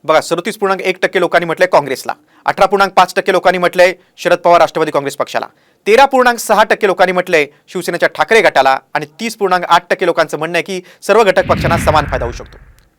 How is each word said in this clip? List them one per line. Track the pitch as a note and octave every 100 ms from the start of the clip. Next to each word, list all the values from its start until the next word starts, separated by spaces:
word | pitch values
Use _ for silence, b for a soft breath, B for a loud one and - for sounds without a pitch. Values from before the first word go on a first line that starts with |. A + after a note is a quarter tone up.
| D3+
बघा, | D#3
सदोतीस | - E3+ A3 G3+
पूर्णांक | G3 F#3+
एक | F#3+ F3+
टक्के | F3+ F#3+
लोकांनी | F3 F3 F3
म्हटलंय | D#3+ F#3
काँग्रेसला, | E3 C#3+ B2+ - - _ b -
अठरा | D3 F#3+
पूर्णांक | G3 G3
पाच | F#3 F3+ -
टक्के | F#3+
लोकांनी | F#3 F#3 F3+
म्हटलंय | F3 F#3 F3+ F3 b _
शरद | F3+ F3
पवार | F3 E3+
राष्ट्रवादी | D#3 E3 D#3
काँग्रेस | D3 C#3 C3
पक्षाला, | B2+ A#2+ G#2+ _ _ _ -
तेरा | A3+ C4+
पूर्णांक | C4 B3 A#3
सहा | - G#3
टक्के | A3 - G3+
लोकांनी | F3 F3+
म्हटलंय | F3+ F3+ E3 C#3+ b _
शिवसेनेच्या | F#3 F3 E3+ -
ठाकरे | - D#3 A3+
गटाला | E3 D3+ C3+ C3+ _
आणि | D3 D3 _
तीस | A3+ A3+
पूर्णांक | G3 F3+ E3+
आठ | E3+ -
टक्के | F#3+ F3+
लोकांचं | E3 D#3+ D3+
म्हणणं | D#3+ E3+
आहे |
की | D#3+ F#3 b b
सर्व | - G#3
घटक | G#3 F3+ F3+
पक्षांना | - - -
समान | - D3+ C#3+
फायदा | B2+ A#2+
होऊ |
शकतो. | A#2 A2+ - - _ _